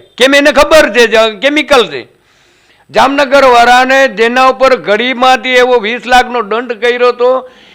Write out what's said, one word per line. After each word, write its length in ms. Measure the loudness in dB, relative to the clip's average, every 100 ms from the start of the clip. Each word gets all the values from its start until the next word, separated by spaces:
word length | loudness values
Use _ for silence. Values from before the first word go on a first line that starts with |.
| _ -4
કેમ? 180 | 0
એને 180 | 2 2
ખબર 380 | 2 2 2 2
છે 160 | 0 0
જ 80 |
આ 140 | 0 -2
કેમિકલ 580 | -2 -4 -2 0 0 0
છે. 220 | -6 -16 _ _ _ _ _ _ _ _
જામનગરવાળાને 1160 | -2 -2 -2 0 2 2 4 4 2 2 0 0
જેના 380 | 0 -2 0 0
ઉપર 300 | 2 0 0
ઘડીમાંથી 720 | -2 -2 -2 0 0 0 0
એવો 300 | 0 2 0
વીસ 280 | -2 -6 0
લાખનો 360 | 0 0 -4
દંડ 300 | -4 -6 -6
કર્યો 400 | -4 -4 0 -2
તો 380 | 0 -2 -2 -6 _ _